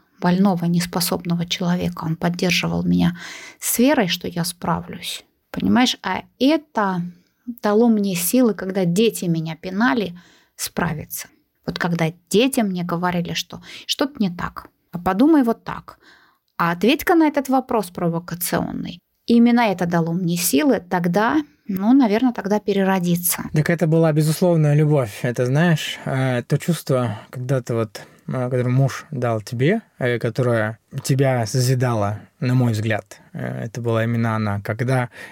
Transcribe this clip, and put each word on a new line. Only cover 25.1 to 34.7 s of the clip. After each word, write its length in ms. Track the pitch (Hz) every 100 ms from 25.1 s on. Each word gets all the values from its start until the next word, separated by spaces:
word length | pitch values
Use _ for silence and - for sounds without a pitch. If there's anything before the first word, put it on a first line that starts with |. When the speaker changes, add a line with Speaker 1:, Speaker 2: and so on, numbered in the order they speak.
| -
Speaker 2:
Это, 240 | 123 117 123
знаешь, 520 | 139 175 151 - -
э, 380 | - 135 131 123 -
то 120 | 147
чувство, 600 | - 160 - 127 120 107 -
когда 320 | 123 123 135
ты 120 | 123
вот, 260 | 117 110 - - - -
э, 40 | 131 123
которое 180 | 127 123
муж 360 | 127 135 - -
дал 300 | 131 123 110
тебе, 400 | 101 120 139 226 - -
э, 200 | 127 120
которое 600 | 120 123 123 117 107 113 _ 135
тебя 420 | - 135 135 127 110
созидало, 720 | 135 123 131 127 113 101 104 - -
на 140 | 123
мой 180 | 127 120
взгляд, 480 | 107 110 107 - - _
э, 320 | - 127 127 120
это 140 | 120
была 240 | 117 113
именно 300 | 113 117 117 110
она. 240 | 107 101
Когда 460 | 101